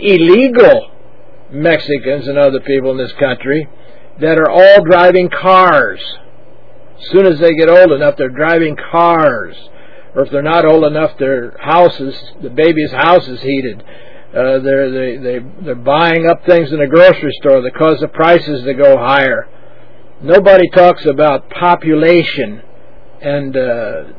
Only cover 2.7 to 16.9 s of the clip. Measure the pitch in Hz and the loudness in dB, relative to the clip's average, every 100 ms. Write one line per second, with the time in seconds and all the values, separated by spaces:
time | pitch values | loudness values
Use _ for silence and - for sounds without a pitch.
2.7 | 135 131 131 123 - 139 120 131 151 151 | -2 -2 -4 -6 -2 -2 -2 -4 -4 -4
3.7 | - - - - - 151 160 156 175 190 | -12 -18 -18 -18 -4 0 2 2 6 8
4.7 | 202 160 180 180 180 180 - 185 185 185 | 6 6 4 6 4 0 -2 2 4 4
5.7 | 151 113 92 - - - - - - - | 4 0 -4 -12 -16 -16 -18 -18 -18 -18
6.7 | - - - - 180 196 151 170 156 165 | -16 -16 -16 -2 2 2 2 2 2 4
7.7 | 180 185 143 147 143 131 123 156 170 160 | 6 6 4 0 -2 -4 -2 0 0 0
8.7 | 143 - 165 170 165 156 117 90 - - | -4 -4 0 2 2 2 0 -6 -14 -18
9.7 | - - - - 131 139 143 151 170 160 | -18 -18 -18 -8 -4 -4 -4 -2 0 2
10.7 | 160 151 151 156 - 135 131 120 - - | 2 2 0 -4 -4 -4 -2 -6 -10 -2
11.7 | 165 175 - 135 - - - 123 123 160 | 2 2 2 -8 -10 -14 -14 -8 0 0
12.7 | 156 151 123 156 180 135 123 131 139 127 | 0 -2 -2 2 2 0 -6 -6 -6 -6
13.7 | 98 - - - - - 117 127 131 135 | -10 -16 -18 -18 -18 -10 -4 -2 0 0
14.7 | 139 139 131 127 123 127 123 123 - 160 | 0 -2 -4 -6 -6 -8 -8 -10 -12 -10
15.7 | 123 123 147 170 165 165 170 - 175 147 | -6 -2 0 2 2 0 0 2 2 2
16.7 | 151 143 | -2 0